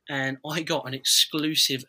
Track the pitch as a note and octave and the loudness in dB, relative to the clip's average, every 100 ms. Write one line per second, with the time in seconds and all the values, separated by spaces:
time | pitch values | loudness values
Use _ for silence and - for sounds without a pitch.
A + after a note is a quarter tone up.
0 | - C#3 C3+ C3+ D3+ D#3+ D#3+ D3+ C3 C3+ | -8 -4 -2 -4 -4 -4 -2 -2 -2 -4
1 | - - - D#3 D#3 D3+ - C3 | 2 4 4 0 0 2 2 0